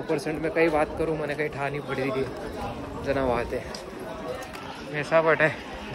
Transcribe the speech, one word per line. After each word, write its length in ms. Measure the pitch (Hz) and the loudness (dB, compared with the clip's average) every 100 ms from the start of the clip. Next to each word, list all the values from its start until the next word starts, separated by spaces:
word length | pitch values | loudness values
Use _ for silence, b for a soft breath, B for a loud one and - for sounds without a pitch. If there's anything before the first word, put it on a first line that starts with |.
| 151 | 2
परसेंट 320 | 151 156 156 | 0 0 -2
में 100 | 156 | 0
कई 160 | 165 165 | 4 6
बात 260 | 151 156 - | 6 2 0
करूँ, 200 | 160 156 | 0 0
मैंने 160 | 143 147 | -2 -2
कहीं 140 | 147 | -2
ठानी 300 | 139 139 143 139 | -2 -2 -2 -2
पड़ी 200 | 131 135 | -2 0
थी 120 | 135 - - - - - - - - 139 | 0 -2 -4 -8 -6 -6 -6 -8 -4 0
जना 200 | 135 127 | 2 2
बात 260 | 117 101 | 2 0
है। 100 | 127 - - - - 127 131 127 - - - 135 - 147 147 | -4 -6 -10 -10 -10 -8 -8 -6 -8 -8 -10 -10 -10 -6 -4
ऐसा 220 | 143 160 | 4 6
बट 200 | 160 147 | 8 6
है, 100 | 151 - - - - | 4 2 -8 -10 0